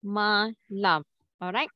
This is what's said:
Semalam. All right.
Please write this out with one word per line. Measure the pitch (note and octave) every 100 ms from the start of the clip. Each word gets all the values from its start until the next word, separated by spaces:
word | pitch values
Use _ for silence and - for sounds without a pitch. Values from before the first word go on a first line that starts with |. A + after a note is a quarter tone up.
Semalam. | G3+ G#3 G#3 G#3 G#3+ A3+ _ G3 G3 D#3+ D3 _ _ _
All | F3+
right. | G3+ D4